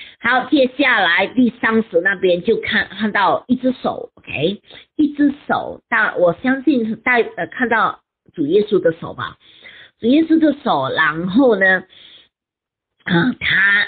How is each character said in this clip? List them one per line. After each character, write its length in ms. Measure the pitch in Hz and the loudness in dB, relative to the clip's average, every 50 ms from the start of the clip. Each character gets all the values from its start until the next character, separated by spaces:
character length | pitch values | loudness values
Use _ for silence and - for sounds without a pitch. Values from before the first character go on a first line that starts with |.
| - - - _ | -20 -20 -20 _
好， 280 | - 233 254 254 - - | -4 -2 0 0 0 0
接 180 | 302 285 262 254 254 | 2 2 2 2 0
下 220 | - 277 262 240 214 | 0 0 0 2 2
来 300 | 190 165 170 180 196 - | 2 2 2 0 0 0
第 200 | - 240 254 226 - - | 0 2 2 2 0 -2
三 240 | - 226 226 226 220 | -2 0 0 0 -2
十 160 | - - 165 | 0 -2 0
那 160 | 175 196 196 | 0 0 -2
边 260 | 180 190 185 175 175 180 | 0 0 0 0 0 0
就 140 | 233 220 | -2 -2
看， 320 | - - - - 202 - - | -2 -2 -2 -2 -2 -2 -4
看 240 | - 196 220 208 196 | -6 -6 -6 -2 0
到 320 | 208 190 175 143 - - | 0 2 2 0 -2 -2
一 80 | - 247 | -2 -4
只 160 | - - 262 | 0 0 -2
手， 400 | 254 - - 202 - - - - _ | -4 -2 -4 -6 -6 -6 -10 -14 _
OK， 440 | - _ - - 107 143 180 202 - _ _ - - - _ _ | -20 _ -12 -6 -4 -4 -4 -4 -6 _ _ -20 -20 -20 _ _
一 180 | - 302 - - | -2 0 0 0
只 180 | - 294 285 285 - - | 0 0 0 0 -4 -6
手， 340 | - - - - - - - _ _ | -4 -4 -4 -4 -6 -12 -14 _ _
但 300 | 233 220 214 185 - - | -2 0 0 -2 0 2
我 140 | 180 170 170 - - | 2 2 2 0 -2
相 220 | 254 269 269 254 | -2 -2 0 0
信 240 | 320 277 240 226 220 | 0 0 2 0 -2
是 80 | 214 | -6
带， 260 | - - 254 247 233 208 | -4 -2 0 0 0 0
呃， 240 | 220 - - 170 | -2 -4 -8 -10
看 220 | 165 - - 254 226 | -10 -6 -6 -2 0
到 320 | 233 220 196 185 - - _ _ _ _ _ _ _ | 0 0 0 0 -2 -6 _ _ _ _ _ _ _
主 100 | - 143 | -6 -2
耶 180 | 139 175 214 208 | 0 2 2 2
稣 180 | - 202 175 | 2 0 2
的 120 | 170 170 165 - | 2 0 -2 -2
手 140 | - - - | -8 -14 -12
吧， 220 | - 117 - - _ _ _ _ _ - - - - - - _ _ | -12 -12 -12 -12 _ _ _ _ _ -20 -20 -20 -20 -20 -20 _ _
主 80 | - 226 | 0 2
耶 160 | 269 311 320 | 2 2 4
稣 160 | 320 320 320 | 2 2 2
的 120 | 294 302 - - - | 4 2 0 -2 -2
手， 280 | 226 170 143 131 131 - | -2 -2 -2 -2 -2 -2
然 360 | - 160 156 151 165 175 190 | -2 -2 -2 -2 -4 -6 -2
后 260 | 180 247 285 247 220 | 2 2 4 4 4
呢， 300 | 190 190 190 190 185 - - _ - - - - - _ _ _ _ _ _ _ _ _ _ _ _ _ _ _ _ _ | 4 4 2 2 2 -2 -8 _ -20 -20 -20 -20 -20 _ _ _ _ _ _ _ _ _ _ _ _ _ _ _ _ _
啊， 260 | - 180 170 170 254 - - | -2 0 0 0 0 -2 -4
他， 440 | - - - - 196 202 202 208 - | -4 -2 0 0 2 2 2 0 -2